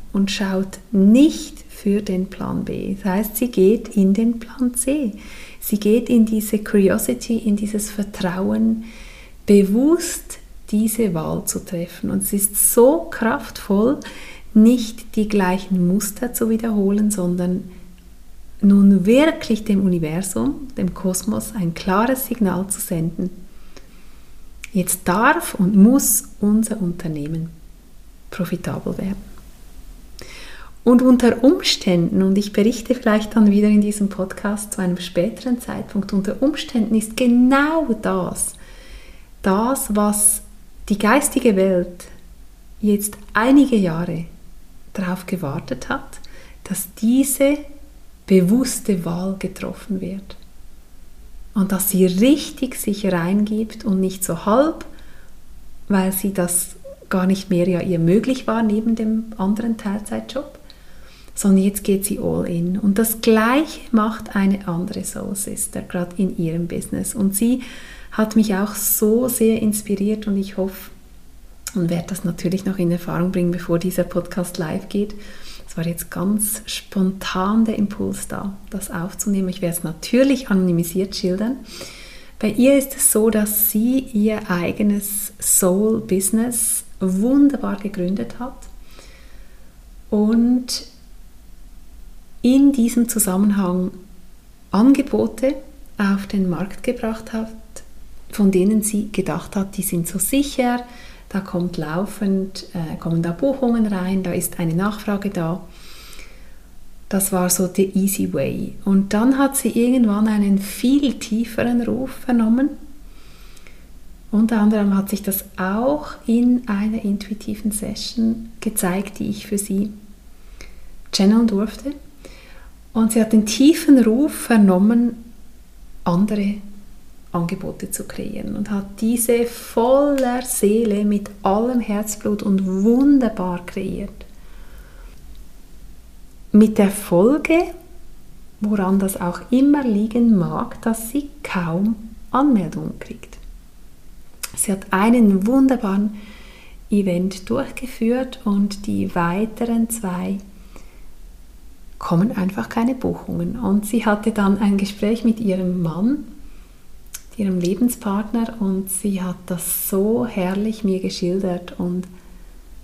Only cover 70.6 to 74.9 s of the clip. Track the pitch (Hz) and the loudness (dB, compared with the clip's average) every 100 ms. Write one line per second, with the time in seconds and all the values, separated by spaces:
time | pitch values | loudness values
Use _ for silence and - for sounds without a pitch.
70.6 | 190 - - - - - - - - - | -6 -6 -16 -20 -20 -20 -20 -20 -20 -16
71.6 | - 196 170 170 - 175 175 - 175 196 | -8 -2 0 -2 -4 -6 -6 -4 -4 -2
72.6 | 196 190 170 175 - 160 180 185 175 175 | -4 -2 0 0 -2 -2 0 0 0 -2
73.6 | - 170 180 180 175 175 175 - 175 - | -2 -2 0 -2 -2 -2 -4 -6 -6 -6
74.6 | 156 190 - | -6 -6 -4